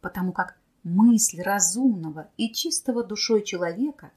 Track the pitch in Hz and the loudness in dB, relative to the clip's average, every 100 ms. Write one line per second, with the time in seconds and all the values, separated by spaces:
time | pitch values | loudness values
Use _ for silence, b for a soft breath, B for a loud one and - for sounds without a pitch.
0 | - - 185 180 180 - _ _ 170 180 | -8 -4 -4 -2 -6 -8 _ _ -2 6
1 | 226 226 - 165 185 202 - 233 262 196 | 6 6 2 -2 -2 0 0 2 0 0
2 | 156 151 151 - 220 - 349 - - 240 | -6 -10 -16 -6 -6 -4 -6 -4 -4 -4
3 | 190 208 - 220 208 180 175 180 294 - | -4 -6 2 2 0 -4 -4 -2 -4 -6
4 | - | -20